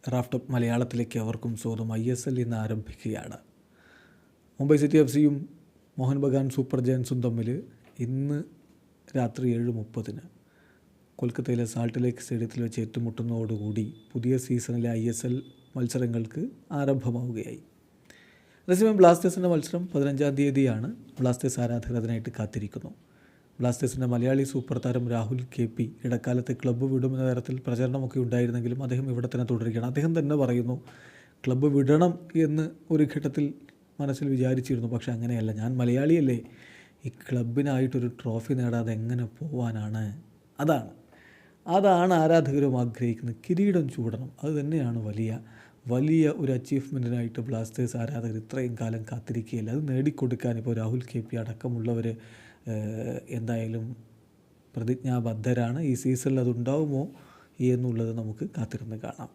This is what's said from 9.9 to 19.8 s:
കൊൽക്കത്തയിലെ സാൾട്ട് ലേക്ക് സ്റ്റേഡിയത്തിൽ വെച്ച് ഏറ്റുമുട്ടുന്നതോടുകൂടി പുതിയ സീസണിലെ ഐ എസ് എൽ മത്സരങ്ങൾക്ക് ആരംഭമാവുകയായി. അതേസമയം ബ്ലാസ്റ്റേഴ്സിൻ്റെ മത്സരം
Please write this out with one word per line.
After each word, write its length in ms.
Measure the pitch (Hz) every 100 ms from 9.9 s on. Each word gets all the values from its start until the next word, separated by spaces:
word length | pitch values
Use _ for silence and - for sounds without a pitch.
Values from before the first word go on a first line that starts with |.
| - 110 104 - - _ _ _ _ _ _ _ -
കൊൽക്കത്തയിലെ 480 | 123 117 123 120
സാൾട്ട് 400 | 117 117 117 120
ലേക്ക് 140 | 123 123
സ്റ്റേഡിയത്തിൽ 440 | - 120 117 127
വെച്ച് 180 | 117 113
ഏറ്റുമുട്ടുന്നതോടുകൂടി 1120 | 110 123 117 110 117 117 113 110 104 107 104 - -
പുതിയ 240 | 127 120 127
സീസണിലെ 540 | 127 123 - 120 117
ഐ 180 | 113 113
എസ് 180 | 117 127
എൽ 160 | 127 - - - 135
മത്സരങ്ങൾക്ക് 720 | 123 131 123 117 113 147 226 - -
ആരംഭമാവുകയായി. 880 | 147 139 135 117 120 123 110 113 113 - _ _ _ _ - - _ _ _ -
അതേസമയം 280 | 180 220 208
ബ്ലാസ്റ്റേഴ്സിൻ്റെ 520 | 180 170 185 180 180
മത്സരം 400 | 165 147 175